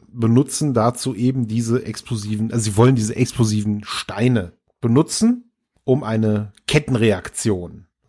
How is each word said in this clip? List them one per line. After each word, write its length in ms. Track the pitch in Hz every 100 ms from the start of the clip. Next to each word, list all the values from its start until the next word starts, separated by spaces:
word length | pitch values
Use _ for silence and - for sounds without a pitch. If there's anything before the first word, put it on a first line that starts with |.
| _
benutzen 680 | 120 117 120 - - 151
dazu 400 | 117 113 - 131
eben 340 | 101 123 131 110
diese 380 | 113 113 123 -
explosiven, 680 | 107 - 113 104 107 113
also 100 | 117
sie 140 | 110 101
wollen 180 | 123 127
diese 200 | 107 -
explosiven 680 | - - 110 107 104 104
Steine 720 | - - - 98 123 117 87 _ _ -
benutzen, 720 | 117 127 165 - 226 247 - _ _ _
um 200 | - 131
eine 500 | 110 113 110 104 101 _ -
Kettenreaktion 1200 | 156 143 120 113 92 - - 113 92 85 - - _